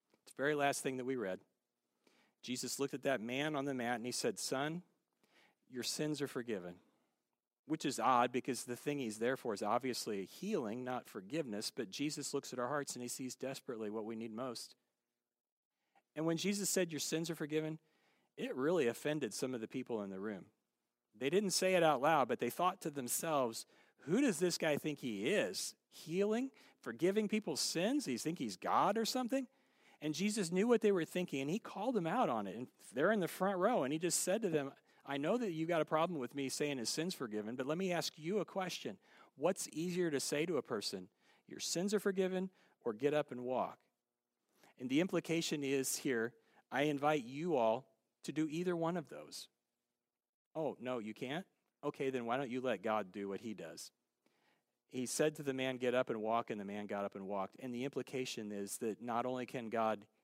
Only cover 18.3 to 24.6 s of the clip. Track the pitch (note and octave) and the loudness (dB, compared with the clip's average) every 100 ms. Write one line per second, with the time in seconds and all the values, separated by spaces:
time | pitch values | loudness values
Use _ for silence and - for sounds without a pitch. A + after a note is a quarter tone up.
18.3 | - A#3 E3 C#3 F3+ A#2+ A2+ C#3+ D#3 B2 | -8 -4 0 2 4 4 2 0 0 -2
19.3 | - C3 B2+ A2 C3+ B2 A#2 G2 F#2+ G#2 | -2 -2 -2 -4 -6 -4 -2 -2 -4 -4
20.3 | G2 E2+ _ _ _ _ _ _ G#2 C3 | -6 -10 _ _ _ _ _ _ -6 0
21.3 | F3 G3 - F#3 F#3 E3 C#3 C#3+ D#3+ A#2+ | 2 2 2 4 6 6 6 6 6 4
22.3 | B2 A#2+ - F3+ F#3 E3+ C#3+ A#2+ - E3+ | 2 0 2 0 0 -4 -4 -2 -2 0
23.3 | D3+ B2 A2+ - _ _ _ - F#3+ C#4+ | 2 2 0 -10 _ _ _ 0 4 4
24.3 | D#3 F3+ - | 4 2 2